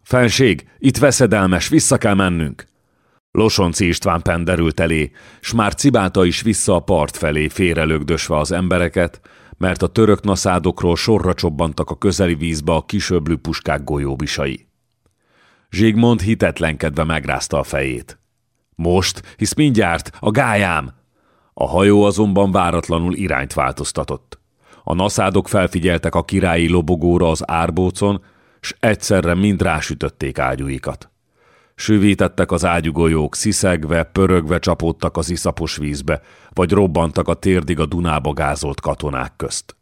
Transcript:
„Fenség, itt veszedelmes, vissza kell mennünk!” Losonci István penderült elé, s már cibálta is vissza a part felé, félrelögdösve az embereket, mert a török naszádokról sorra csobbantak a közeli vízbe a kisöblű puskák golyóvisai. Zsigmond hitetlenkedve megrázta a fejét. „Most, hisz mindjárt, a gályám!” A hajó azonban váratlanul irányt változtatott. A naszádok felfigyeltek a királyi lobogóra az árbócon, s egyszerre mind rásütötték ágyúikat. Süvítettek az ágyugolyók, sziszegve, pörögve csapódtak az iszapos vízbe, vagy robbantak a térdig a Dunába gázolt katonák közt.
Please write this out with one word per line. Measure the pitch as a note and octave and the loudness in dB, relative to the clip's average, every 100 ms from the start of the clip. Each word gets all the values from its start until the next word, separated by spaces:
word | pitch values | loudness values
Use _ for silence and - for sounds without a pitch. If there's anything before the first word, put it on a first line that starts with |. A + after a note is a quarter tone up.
„Fenség, | _ B2+ A#2+ - C3 D#2+ - _ | _ 2 2 4 2 2 -6 _
itt | C3+ - | 0 4
veszedelmes, | C#3+ - A#2+ G#2 F#2 F2+ - | 2 4 2 4 2 0 2
vissza | D#3 - B2 | 2 4 2
kell | A2 | 2
mennünk!” | G2 F#2+ F2 D2+ - - _ _ _ _ _ _ | 2 2 0 -4 -8 -20 _ _ _ _ _ _
Losonci | - A2 - F2+ E2 F#2 | 0 2 2 0 0 0
István | E2+ G2 E2+ | 0 -2 -2
penderült | - E2+ E2+ F2 E2 D#2 | -2 -2 0 0 0 0
elé, | E2 D#2+ D2 - - - | 0 0 -2 -8 -20 -16
s | - | -4
már | A2+ G#2 - | -2 -2 2
cibálta | C#3+ A#2+ F#2+ G2 F2+ | 2 2 0 2 2
is | - | 2
vissza | A2+ G2 - F2+ | -2 0 2 0
a | |
part | - F2 D2 - | 2 0 0 -4
felé, | D#2+ D2+ D#2 | -2 -2 -2
félrelögdösve | - F2+ E2 D#2+ D#2+ C#2+ D#2+ - D2+ | 0 0 0 0 -2 -2 -4 -2 -2
az | D2+ | 0
embereket, | F2 F#2 F2+ E2+ G2 E2+ - _ _ - - | -2 0 0 0 0 -2 -4 _ _ -20 -4
mert | F2+ F2 | -4 -2
a | F2 | -2
török | - G#2+ G2 | 2 4 4
naszádokról | G#2 F#2 G2+ F2 E2+ - F2+ E2+ | 0 0 0 2 0 0 0 0
sorra | - G#2+ E2+ | 2 2 0
csobbantak | E2+ F2 D2 E2 D2+ D#2 | 0 -2 -2 -4 -4 -6
a | D#2 | -2
közeli | G2+ F#2+ F2+ D#2+ | -2 2 0 0
vízbe | E2 D#2 D2+ | -2 -2 0
a | D#2+ - | 0 0
kisöblű | G#2 - F2+ D2+ E2 | -6 -2 -2 0 -4
puskák | D#2+ D#2 - C#2+ | -4 -6 -4 -6
golyóvisai. | C#2 C#2+ C#2 C2+ C#2+ - C#2 B1+ _ _ _ _ _ _ _ _ _ _ _ | -4 -4 -4 -6 -6 -4 -4 -6 _ _ _ _ _ _ _ _ _ _ _
Zsigmond | F2+ A2 G#2+ A#2 A2+ | 2 4 4 4 2
hitetlenkedve | G2 G#2+ F#2 - D#2+ D2+ D#2+ D2+ | 0 0 0 0 -4 -2 -4 -2
megrázta | D#2+ D#2+ C#2 C2 - D2+ | -2 -2 -2 -6 -2 -4
a | |
fejét. | C2+ C#2+ C#2 B1 - - _ _ _ _ _ - | -2 -4 -4 -6 -12 -20 _ _ _ _ _ -4
„Most, | E2+ F#2+ F#2 - - - | 2 2 0 -6 -18 -6
hisz | G#2+ | -4
mindjárt, | - D3+ A2 F#2 E2 - - | 2 2 4 2 0 -6 -4
a | F2+ | -2
gályám!” | F2 B2+ G#2 F#2+ D#2+ C2 - _ _ _ _ _ | 0 0 2 2 0 -4 -16 _ _ _ _ _
A | - D#2 | -6 0
hajó | E2 G2+ G#2 | 4 6 6
azonban | G#2 G2 G#2+ G2 G2 | 4 4 2 4 2
váratlanul | F#2+ F2 E2+ - E2 F2 E2+ | 2 2 -2 -2 -2 -2 -2
irányt | F#2 C2+ C2+ | -2 -4 -4
változtatott. | - C2 C#2 C#2+ - D2 B1+ _ - _ _ _ - | -2 -2 -4 -8 -6 -6 -8 _ -20 _ _ _ -16
A | - | -4
naszádok | E2+ G2+ - G2 F#2+ - | -2 0 0 2 0 0
felfigyeltek | G2+ F2+ F#2 F2+ E2+ E2+ E2+ | 0 0 0 0 0 0 -2
a | - | 0
királyi | F#2+ F2+ E2+ E2+ | 0 2 2 2
lobogóra | F2 D#2 F2 E2+ F2 E2+ | 2 2 0 2 2 2
az | D#2+ - | 0 -2
árbócon, | E2 E2+ E2+ F#2 F2 G2+ G2 _ _ _ _ | -2 0 0 -2 0 -2 -2 _ _ _ _
s | - - | -14 -2
egyszerre | A#2 G2+ - F#2+ E2+ | 0 0 0 0 2
mind | E2+ G#2 F#2 | 2 2 2
rásütötték | E2+ D#2 - D2+ C#2+ _ C#2 C2 | 0 -2 -4 -6 -6 _ -8 -4
ágyúikat. | B1+ C2 C#2 C2 - C2 - _ _ _ _ _ _ - | -4 -4 -6 -8 -8 -12 -16 _ _ _ _ _ _ -8
Süvítettek | - G#2+ G2+ F#2+ F2+ - F2 | 0 4 4 2 0 0 -2
az | F2 F2 | 0 0
ágyugolyók, | E2+ D#2+ D2+ E2 D#2+ D2+ - | 0 0 0 2 2 -2 -2
sziszegve, | G#2+ F#2+ G2 F2 D2+ E2 | -2 0 0 0 0 -2
pörögve | E2 - F#2+ F2+ D#2 E2+ | -2 0 2 2 2 -2
csapódtak | - E2 E2 D#2+ D#2+ E2+ | 0 0 -2 -2 -4 -4
az | D#2+ | -6
iszapos | F2 F2 E2 D#2+ - | -4 -4 -4 -8 -6
vízbe, | D2 C#2+ C2+ D2+ _ - - | -6 -6 -4 -4 _ -20 -8
vagy | - F2 | -2 2
robbantak | G2+ F#2+ E2+ E2+ D#2+ E2+ | 4 4 2 0 -2 -2
a | |
térdig | E2 G2 F#2 D#2+ D#2+ | -2 2 0 0 -2
a | D#2+ | -2
Dunába | E2+ F2 D2+ C#2 | -2 -2 -2 -2
gázolt | D2+ D2 C#2+ D2 C#2 | -4 -4 -2 -6 -6
katonák | D2 C2+ D2+ C2 B1+ _ | -6 -6 -6 -6 -8 _
közt. | C2 - - _ | -10 -10 -14 _